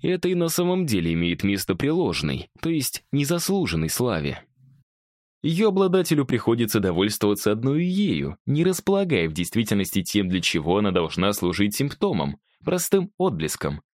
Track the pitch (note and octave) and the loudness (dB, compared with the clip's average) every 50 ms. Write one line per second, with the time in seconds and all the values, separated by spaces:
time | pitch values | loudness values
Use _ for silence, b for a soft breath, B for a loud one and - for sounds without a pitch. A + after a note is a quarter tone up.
0 | - - F#3 F3+ F3 F3+ F#3 F3 E3+ E3 - - F3 F3 F#3 F#3 F3+ C#3+ A2 F#2 | -2 -2 -2 0 0 0 0 2 0 0 0 0 2 2 2 0 0 0 0 0
1 | E2 E2 E2 E2 E2+ F2 E2+ - - G2 G2+ G2 - - F#2+ F2 - C#3 D#3+ F3+ | 0 0 0 2 0 0 0 0 0 0 0 0 -2 -4 -2 -2 0 0 0 0
2 | E3+ G#2 E2 - - D2 C2+ C2 - - _ - - E3 E3 D3+ B2+ - - - | 0 0 -2 -2 -4 -4 -4 -6 -8 -12 _ -8 -4 -4 -2 -2 -2 -4 -8 -10
3 | - _ - C#3+ C#3+ C3+ F3 E3+ - - G3 G3 E3 F#2+ E2 D#2+ D#2+ D#2 - - | -8 _ -2 -2 0 0 -2 -2 0 -2 0 0 0 -2 -2 -2 -2 -2 -2 -2
4 | B2 B2 G2+ D#2+ C#2+ C#2+ B1+ - - _ _ _ _ _ _ _ _ _ _ _ | -2 0 0 -2 -2 -4 -6 -8 -14 _ _ _ _ _ _ _ _ _ _ _
5 | _ _ _ _ _ _ _ _ - D#3+ E3 F3 A3 G#3+ F#3+ F#3+ G3 F#3 F3 F#3+ | _ _ _ _ _ _ _ _ -4 -2 0 2 2 2 4 2 2 4 4 2
6 | F3 - D#3+ D3 C#3 B2 B2+ A2+ - A2+ A#2 A#2 A#2 G#2+ - A2 F#2+ F#2+ E2+ E2+ | 2 2 2 0 2 0 -2 0 2 2 2 2 0 0 0 0 0 2 2 2
7 | G2 G#2+ G#2+ - A2 G#2 G#2 G2 - G#2+ G#2+ A2 A#2 C3+ C#3+ D#3 F3 F3+ F#3 G3 | 2 2 2 2 2 2 2 2 2 0 0 2 0 0 0 2 0 0 0 0
8 | G#3 F3+ G2+ D2 C#2 C#3 - - _ - C#3 D3+ E3 F#3 F#3 - - - G3 G3 | 0 0 0 -2 -2 -6 -8 -8 _ -2 0 2 2 0 0 0 0 0 2 2
9 | G3+ F3 D3 F#2+ E2 D#2+ D#2 D#2+ F2 - - A#2 A#2 - A2 G2+ F#2+ - - G2 | 2 2 2 2 0 0 -2 -4 -6 -2 0 -2 0 2 0 0 0 0 -2 -2
10 | F2 - - G#2 G2 F2+ F#2 F#2 E2 - - E2 D2 E2 F2+ G#2 G#2 G2 F2+ F2 | -2 0 0 0 2 2 0 0 0 0 -2 0 2 2 2 2 2 2 2 0
11 | E2+ D#2+ - F2+ F2+ G2+ G2+ - F2+ F2+ E2+ F#2+ G#2 G#2 G2+ - C3+ C#3+ - - | 0 0 0 0 0 0 0 0 -2 -2 2 2 0 0 0 -2 -4 -4 -2 -2
12 | - G3 D3 F2 C#2+ C#2+ C#2 - _ _ _ _ - - F3+ F3+ E3+ - - G3 | -2 -2 0 -2 -2 -4 -6 -10 _ _ _ _ -4 -4 -2 -2 0 2 2 2
13 | F3+ - _ _ F3+ F#3+ A2+ D#2 D#2 D2+ - - - D2 D2 - - _ | 0 -2 _ _ -2 -2 0 -2 -4 -4 -4 -4 -4 -6 -6 -6 -12 _